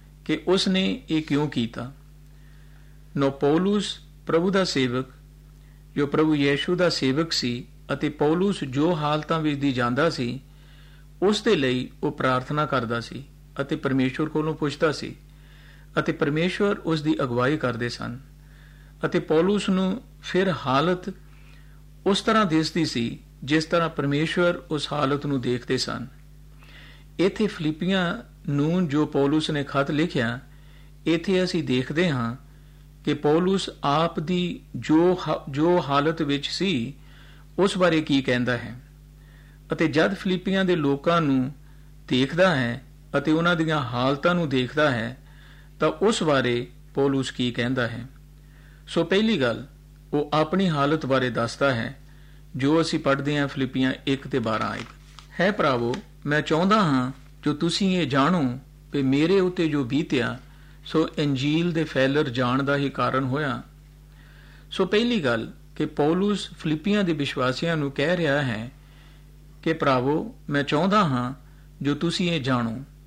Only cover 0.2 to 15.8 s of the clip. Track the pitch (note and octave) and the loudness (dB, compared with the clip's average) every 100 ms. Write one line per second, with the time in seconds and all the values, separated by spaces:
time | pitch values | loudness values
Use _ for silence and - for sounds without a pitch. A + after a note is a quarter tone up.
0.2 | - D#3 E3+ F#3+ G3 F#3 F#3+ - - D#3+ | -6 -4 0 0 2 0 0 -4 -4 -4
1.2 | D#3 C#3+ D3+ B2 A2+ A#2+ B2+ - - - | 0 -2 -2 -2 -4 -6 -12 -14 -20 -20
2.2 | - - - - - - - - - C#3+ | -20 -20 -20 -20 -20 -20 -20 -20 -8 -2
3.2 | C#3 C3+ C#3+ E3 F#3+ G#3 - - - - | 0 2 2 2 2 0 -2 -8 -16 -14
4.2 | - E3 F#3 F#3+ F3+ C#3 B2+ B2 C3 - | -2 0 2 2 0 0 0 -2 -6 -12
5.2 | - - - - - - - - C#3 D3+ | -20 -20 -20 -20 -20 -20 -8 -2 0 2
6.2 | D#3 D3+ C#3 C#3+ - F3+ E3+ - C3 C#3 | 2 4 2 2 0 2 2 2 0 0
7.2 | E3 - B2 A#2+ - - - C#3 D3+ D3 | -2 -2 -2 -4 -10 -14 -8 -4 -2 0
8.2 | D3+ E3 G3+ F3+ C#3 C3 D#3+ D#3+ D3 D3+ | 2 2 0 -2 -4 0 0 2 0 -2
9.2 | - E3 D3+ C#3 C#3 B2+ A#2+ B2+ E3 D#3+ | 0 -2 0 0 0 0 0 2 0 0
10.2 | A#2+ C3 - - - - - - - - | -6 -6 -14 -20 -20 -20 -20 -20 -18 -2
11.2 | F#3+ G#3 A#3+ F3 C3 B2+ - - D3+ - | 0 2 2 2 2 0 -4 -6 -6 -2
12.2 | C3+ B2+ C3 D3+ D3 C3 A#2 A#2 - A#2 | 0 0 -2 -2 0 -2 -2 -4 -6 -14
13.2 | - - - - C3+ D3+ C#3 C3 C3 C3 | -16 -20 -12 -8 -4 -2 0 0 0 -2
14.2 | D3+ D#3 D#3 D3 D3 - D#3+ - - - | -4 -2 -2 -2 -4 0 0 0 -8 -12
15.2 | - - - - - - | -20 -20 -20 -20 -20 -20